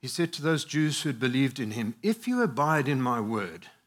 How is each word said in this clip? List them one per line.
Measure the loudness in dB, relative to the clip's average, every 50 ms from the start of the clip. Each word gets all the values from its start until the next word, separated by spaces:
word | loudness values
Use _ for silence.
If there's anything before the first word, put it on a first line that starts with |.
he | -8 -8
said | -2 -2 -2 -2 -2
to | -2 0
those | 0 0 0 -2
Jews | -2 0 0 2 2 0 0 -2
who | -4
had | -4 0
believed | -2 0 2 2 2 2 0 -2
in | -6 -4 -4
him, | -4 -4 -4 -6 _ -2
"If | -2 -2 0 -2 -2
you | 0 2
abide | 0 0 2 2 2 4 4 4 4 2
in | 2 2 2
my | 0 0 0
word" | 0 0 0 -2 -2 -4 -8 -12 -18 -20 -20 _ _